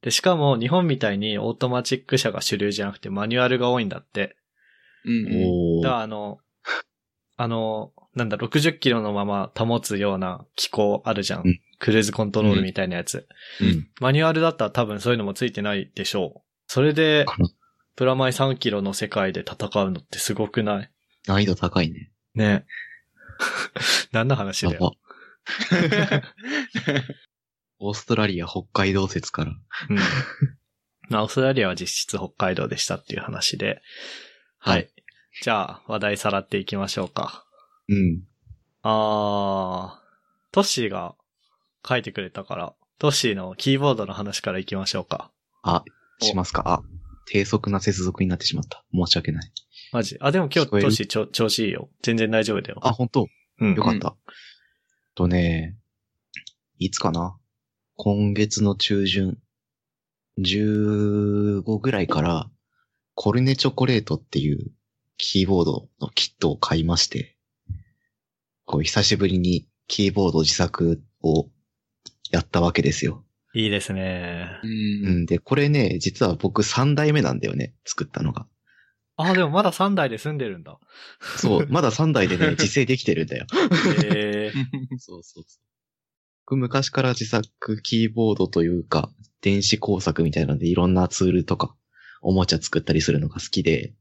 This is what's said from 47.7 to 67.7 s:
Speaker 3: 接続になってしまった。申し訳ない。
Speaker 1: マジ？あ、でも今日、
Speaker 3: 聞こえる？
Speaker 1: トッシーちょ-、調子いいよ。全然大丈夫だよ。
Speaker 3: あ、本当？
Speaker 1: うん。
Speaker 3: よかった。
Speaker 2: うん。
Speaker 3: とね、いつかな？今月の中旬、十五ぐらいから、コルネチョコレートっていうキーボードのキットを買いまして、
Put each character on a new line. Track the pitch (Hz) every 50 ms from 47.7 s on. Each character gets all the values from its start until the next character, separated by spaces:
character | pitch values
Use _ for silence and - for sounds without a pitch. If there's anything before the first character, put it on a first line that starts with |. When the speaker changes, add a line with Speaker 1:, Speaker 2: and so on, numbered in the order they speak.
| 101 95
Speaker 3:
接 | - 104 98 92
続 | 92 92 90 - 95
に | 92
な | 90
っ | 82
て | -
し | - -
ま | -
っ | 71 -
た。 | - - _ _ -
申 | 90 90
し | 85 - 85
訳 | 78 - 76
な | 82 -
い。 | - _ - - _ _ - - -
Speaker 1:
マ | - 120
ジ？ | 110 - - -
あ、 | - 139
で | 147 185
も | 175
今 | 139 143 175 151
日、 | -
Speaker 3:
聞 |
こ | - 101
え |
る？ | 98 -
Speaker 1:
ト |
ッ | 110
シ | - 110
ー | 101
ち | - 113
ょ-、 | 107 -
調 | - - 117 110
子 | 104 - 113
い | 101
い | -
よ。 | - - - _ _
全 | - - 117
然 | 113 113 110
大 | 110 110 110
丈 | 104 107
夫 | 98
だ | 98 -
よ。 | - -
Speaker 3:
あ、 | - 127 123
本 | - 127 117
当？ | - 139 107 - _ _ _ _ _ _
Speaker 1:
う | 110 -
ん。 | 180
Speaker 3:
よ | - -
か | -
っ | - 101
た。 | - -
Speaker 2:
う |
ん。 | - _ _ - - - - - - _ _ _ _ _ _ _ _ _ _ _ _
Speaker 3:
と | - 90 87
ね、 | 90 90 87 85 82 80 80 80 95 107 _ _ _ _ _ _ _ _ _ _ - - - - _ _ _ _ _ _
い | 87 92
つ | - -
か | - 90
な？ | 82 85 85 90 92 - _ _ _ _ _ _ _ _ _ _ _ _
今 | - 107 101 104 104 104 101
月 | 104 107 104 - 107 104
の | 101 98
中 | 95 - - 104 101 98
旬、 | 95 92 98 98 95 85 - _ _ _ _ _ _ _ _ _ _ _ _ _ _ _ _ _ _ _ -
十 | 98 92 95 104 107 107 107 104 104 104 107 104 104 104 104 104 104 104 101 104 104 104 101 98
五 | 92 - 110 104
ぐ | - 131
ら | 123 101
い | 92 78
か | - 78
ら、 | - 85 85 80 - - _ _ _ _ _ _ _ _ _ _ _ _ _
コ | - - 104
ル | 104 123
ネ | 127 131 135
チ | 131 - 135
ョ |
コ | - - 127
レ | 127 127 110
ー | -
ト | - 78
っ | 78
て | - _ - 73
い | 69 73 71
う | - - - - _ _ _ _ _ _ _ _ _
キ | - - - 98 95
ー | 90
ボ | 98 90
ー | 85
ド | 82 - - - - _ _
の | 73 73
キ | - - - -
ッ | _ _
ト | - 80
を | 71 -
買 | - - 80 82
い | 80
ま | 82 85 80
し | - -
て、 | - - - - _ _ _ _ _ _ _ _